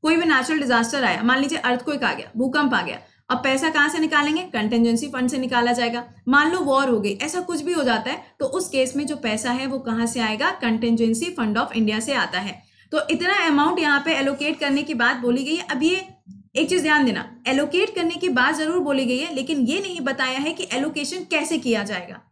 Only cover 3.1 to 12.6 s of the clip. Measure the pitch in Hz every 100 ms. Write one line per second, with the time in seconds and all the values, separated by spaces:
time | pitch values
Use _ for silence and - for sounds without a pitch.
3.1 | _ _ 262 269 269 320 311 294 320 311
4.1 | 311 285 311 359 233 208 233 233 233 285
5.1 | 254 247 269 254 247 240 247 240 233 240
6.1 | - - 277 302 359 285 269 269 226 202
7.1 | 202 302 359 359 339 302 349 254 220 -
8.1 | 427 - _ 262 359 359 277 262 269 294
9.1 | 294 233 214 247 247 269 262 247 226 233
10.1 | 247 220 214 311 370 233 220 233 233 226
11.1 | 226 339 359 220 214 262 226 214 214 226
12.1 | 269 175 180 202 -